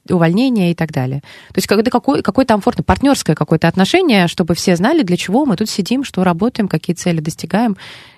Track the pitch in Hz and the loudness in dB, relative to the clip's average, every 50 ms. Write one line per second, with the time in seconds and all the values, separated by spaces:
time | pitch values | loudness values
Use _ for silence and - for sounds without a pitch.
0 | _ - 175 175 165 165 170 214 262 269 247 214 180 170 170 - 165 151 156 143 | _ -2 0 2 2 2 2 2 2 2 2 2 0 0 0 -2 -4 -4 -2 -4
1 | 127 127 135 143 - - - - - - - - - - 208 208 220 247 - 240 | -4 -4 -4 -6 -10 -12 -20 -20 -20 -8 -6 -4 -2 0 0 0 0 0 0 0
2 | - - 285 - - - - - 269 - 220 208 - 240 - - - - 185 - | 0 0 -2 0 -2 -2 0 0 2 2 2 2 2 -2 -2 -2 0 0 0 2
3 | - 285 269 - - - 151 - 151 - 165 156 - 165 - 185 190 - - 359 | 2 0 0 0 0 -2 0 0 0 0 0 2 2 0 2 2 0 2 2 2
4 | 381 311 220 196 175 170 - - 175 160 170 - - 196 180 165 185 254 339 320 | 2 4 4 4 2 2 0 -2 -2 -2 -2 -2 0 0 0 2 2 2 2 2
5 | 240 170 175 170 - - 185 262 311 269 185 - 220 - - - 180 - 233 269 | 2 0 0 -2 -2 -2 0 0 2 2 0 -2 -2 -4 -2 -4 -2 -2 -2 -4
6 | 269 - - 185 185 185 175 165 208 247 - - 208 185 - 156 - - 170 - | -4 -4 -2 0 0 0 0 0 -2 -2 -2 -2 -4 -2 -2 -4 -2 -4 -6 -4
7 | - 180 170 160 151 160 - - - - - 208 247 233 190 - - - - - | -2 -2 -2 -2 -2 -6 -8 -8 -10 -4 -2 0 0 0 -2 -4 -8 -20 -20 -20
8 | - - - | -20 -20 -20